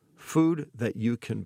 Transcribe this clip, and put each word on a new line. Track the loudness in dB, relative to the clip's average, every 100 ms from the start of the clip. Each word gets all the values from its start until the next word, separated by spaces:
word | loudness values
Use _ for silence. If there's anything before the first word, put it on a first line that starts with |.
| _ -20
food | -2 2 4 2 -4
that | -4 -4 0
you | -2 -2
can | -4 -6